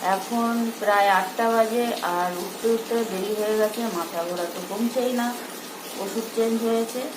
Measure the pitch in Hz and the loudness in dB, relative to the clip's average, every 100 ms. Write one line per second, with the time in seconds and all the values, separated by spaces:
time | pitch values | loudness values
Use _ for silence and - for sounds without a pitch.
0 | 180 190 190 233 233 233 226 226 208 202 | 2 0 0 0 2 2 0 0 2 4
1 | 202 190 190 - 226 226 226 233 240 - | 6 4 2 0 2 4 4 2 0 0
2 | 175 175 180 180 185 - 226 226 226 233 | -2 0 0 -2 -8 -2 2 2 2 -2
3 | 220 190 196 214 214 214 214 220 233 180 | 0 -2 -2 -2 0 2 2 0 -4 -4
4 | 165 170 170 175 170 202 180 196 233 254 | -4 -4 -4 -2 -4 -6 -6 -2 0 2
5 | 247 240 240 240 - - - - - - | 0 0 0 -2 -8 -12 -12 -12 -12 -8
6 | 196 202 226 - 226 226 226 226 226 247 | -4 -4 -4 0 2 2 2 2 0 -4
7 | 285 | -6